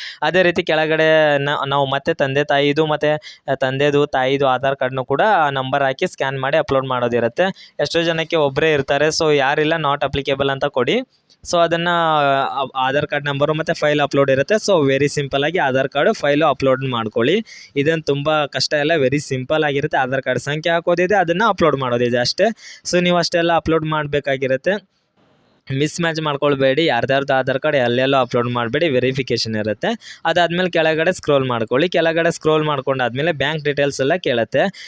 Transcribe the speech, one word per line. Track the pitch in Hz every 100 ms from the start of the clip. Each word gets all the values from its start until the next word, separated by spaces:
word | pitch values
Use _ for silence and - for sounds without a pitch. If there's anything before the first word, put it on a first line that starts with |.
| - -
ಅದೇ | 156 180
ರೀತಿ | 175 175
ಕೆಳಗಡೆ | 175 156 156 160 156 156 151 143
ನ-, | 143 147 139
ನಾವು | 143 135
ಮತ್ತೆ | 135 -
ತಂದೆ | 165 139 139
ತಾಯಿದು | 147 143 147 147
ಮತ್ತೆ | 156 147 151 151 - - - -
ತಂದೆದು | 131 135 147 143 147
ತಾಯಿದು | 135 131 139 139
ಆಧಾರ್ | 127 139
ಕಾರ್ಡ್‌ನು | 139 127 131
ಕೂಡ | 127 139 214
ಆ | 185 147
ನಂಬರ್ | 139 131 139 135
ಹಾಕಿ | 131 180
ಸ್ಕ್ಯಾನ್ | - 135 135
ಮಾಡಿ | 135 156
ಅಪ್ಲೋಡ್ | 147 135 135
ಮಾಡೋದಿರುತ್ತೆ. | 123 120 120 117 175 185 - - -
ಎಷ್ಟೋ | 147 170
ಜನಕ್ಕೆ | 165 160 160 165
ಒಬ್ಬರೇ | 143 139 160
ಇರ್ತಾರೆ, | 147 135 143 156
so | 151 156
ಯಾರಿಲ್ಲ | 147 135 151 151 165
not | 147 143
applicable | 139 139 139 139 139
ಅಂತ | 135 143
ಕೊಡಿ. | 127 123 226 262 _ _ _
So | - 175
ಅದನ್ನ, | 170 170 175 170 160 151 143 139 127
ಆ, | 131 131
ಆಧಾರ್ | 135 131 143 151
ಕಾರ್ಡ್ | 147 143
ನಂಬರು | 139 147
ಮತ್ತೆ | 156 160
ಫೈಲ್ | 160 151 147
ಅಪ್ಲೋಡ್ | 143 139 139
ಇರುತ್ತೆ. | 135 -
So | 214 - 175
very | 135 135 143
simple | 147 139 139
ಆಗಿ | 151 175
ಆಧಾರ್ | 139 131 131
ಕಾರ್ಡ್ | 139 185
ಫೈಲು | 214 147 143 156
ಅಪ್ಲೋಡ್ | 127 135 131 135
ಮಾಡ್ಕೊಳ್ಳಿ. | 120 110 117 123 214 - - -
ಇದೇನ್ | 143 147 165
ತುಂಬಾ | 147 143 147 151 143
ಕಷ್ಟ | 131 -
ಇಲ್ಲ, | 151 147 165
very | 131 147
simple | - 131 127 156
ಆಗಿರುತ್ತೆ. | 151 139 151 156
ಆಧಾರ್ | 127 131 127
ಕಾರ್ಡ್ | 123 143
ಸಂಖ್ಯೆ | 156 170
ಹಾಕೋದಿದೆ, | 170 175 175 180 202
ಅದನ್ನ | 170 175 226
ಅಪ್ಲೋಡ್ | 190 160 139
ಮಾಡೋದಿದೆ | 127 120 123 120
ಅಷ್ಟೇ. | 123 - 220 - - -
So | - 180 175
ನೀವು | 175
ಅಷ್ಟೆಲ್ಲ | 160 170 170
ಅಪ್ಲೋಡ್ | 165 156 160 156
ಮಾಡ್ಬೇಕಾಗಿರುತ್ತೆ. | 156 147 143 139 135 131 131 175 208 - _ _ _ _ _ _ _ -
ಮಿಸ್ | 135 151 -
ಮ್ಯಾಚ್ | 170 160
ಮಾಡ್ಕೊಳ್ಬೇಡಿ, | 156 143 147 135 135 135
ಯಾರ್ದ್ಯಾರ್ದು | 160 120 123 135 139
ಆಧಾರ್ | 131 131 131
ಕಾರ್ಡ್ | 156 143
ಎಲ್ಲೆಲ್ಲೋ | 120 123 135 139
ಅಪ್ಲೋಡ್ | 123 120 123
ಮಾಡಬೇಡಿ, | 120 117 143 165
ವೆರಿಫಿಕೇಷನ್ | 123 127 131 120 117 113
ಇರುತ್ತೆ. | 107 107 104 196 233 - -
ಅದಾದ್ಮೇಲೆ | 165 170 165 175 185
ಕೆಳಗಡೆ | 170 160 156 165
ಸ್ಕ್ರೋಲ್ | 180 - 139 131
ಮಾಡ್ಕೊಳ್ಳಿ. | 117 110 127 175
ಕೆಳಗಡೆ | 175 165 165 165
ಸ್ಕ್ರೋಲ್ | - 156 156
ಮಾಡ್ಕೊಂಡಾದ್ಮೇಲೆ | 156 139 143 131 120 127 165
ಬ್ಯಾಂಕ್ | 143 139 156
ಡೀಟೇಲ್ಸ್ | 147 139 143 139
ಎಲ್ಲ | 135 180
ಕೇಳುತ್ತೆ. | 147 120 113 135 190 -